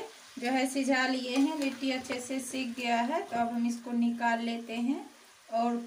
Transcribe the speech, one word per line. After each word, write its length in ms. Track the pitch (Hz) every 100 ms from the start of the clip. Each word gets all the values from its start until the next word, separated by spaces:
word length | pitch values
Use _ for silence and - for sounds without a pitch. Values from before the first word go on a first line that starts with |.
| 453 - - 269
जो 140 | 247
है 160 | 262 269
सिझा 380 | 277 254 262 262
लिए 300 | 262 247 269
हैं, 220 | 302 302
लिट्टी 320 | 269 - 269
अच्छे 280 | 254 262 247
से 180 | - 269
सीख 340 | - 262 240 240
गया 240 | 240 233
है। 180 | 240 339
तो 140 | 403 233
अब 120 | 233
हम 180 | 240 233
इसको 240 | 233 247
निकाल 480 | 240 233 233 233 233
लेते 320 | 233 233 226
हैं 300 | 233 247 349 - - - - -
और 280 | 226 240 233